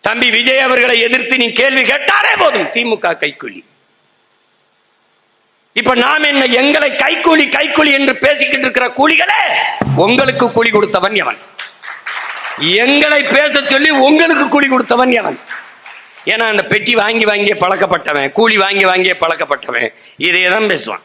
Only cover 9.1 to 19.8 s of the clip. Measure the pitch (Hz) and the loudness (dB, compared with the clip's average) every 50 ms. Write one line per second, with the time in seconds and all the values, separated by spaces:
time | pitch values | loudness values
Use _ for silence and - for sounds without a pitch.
9.1 | 330 311 339 381 415 466 392 320 - - - - - - - - 135 135 170 208 | 2 2 2 0 0 0 0 -2 -2 -2 -2 -4 -4 -4 -4 -2 0 0 2 2
10.1 | 247 254 277 262 254 - 240 233 - 226 233 233 214 208 208 - - 185 180 196 | 2 2 2 0 0 0 -2 0 0 0 0 2 2 0 0 2 0 0 0 0
11.1 | 214 196 156 123 107 - - - - - - - - _ - - - - - - | -2 -2 -2 -4 -6 -8 -12 -20 -20 -20 -20 -20 -20 _ -18 -18 -18 -16 -14 -12
12.1 | - - - - - - - - - - 147 165 180 202 240 247 285 294 294 302 | -12 -12 -12 -12 -12 -12 -12 -12 -8 -4 -2 0 2 2 2 2 2 2 2 2
13.1 | 302 294 285 - - 269 294 294 294 285 269 285 269 269 294 311 302 269 262 277 | 2 0 0 2 2 2 2 2 0 -2 0 0 0 2 2 2 2 4 4 4
14.1 | 311 311 339 330 330 269 285 - - 285 277 269 262 254 240 - - 233 254 262 | 4 4 4 2 2 0 0 0 2 0 2 2 0 0 0 0 2 2 2 2
15.1 | 240 233 196 175 - - - - - - - - - - - - - - - - | 0 -2 -2 -4 -8 -10 -14 -16 -18 -18 -18 -20 -20 -20 -20 -20 -20 -20 -20 -20
16.1 | - - - - 208 226 233 220 214 202 185 - 190 214 208 233 240 226 202 214 | -20 -10 -6 -4 -2 0 0 0 0 -2 0 0 -2 -2 0 0 0 0 0 0
17.1 | 226 226 214 208 208 202 202 202 208 202 180 180 190 - 196 180 180 170 - - | 0 0 0 0 0 0 0 -2 0 0 0 0 2 0 0 0 0 -2 -2 -2
18.1 | 151 143 139 139 - - 226 226 220 208 190 190 202 196 190 185 185 185 185 185 | -2 -2 -2 -2 0 0 2 2 2 2 0 0 2 2 2 2 2 2 0 0
19.1 | 180 - 170 165 165 160 165 139 143 131 - - 123 117 | 0 0 -2 -2 -2 -4 -2 -4 -4 -6 -4 -6 -4 -4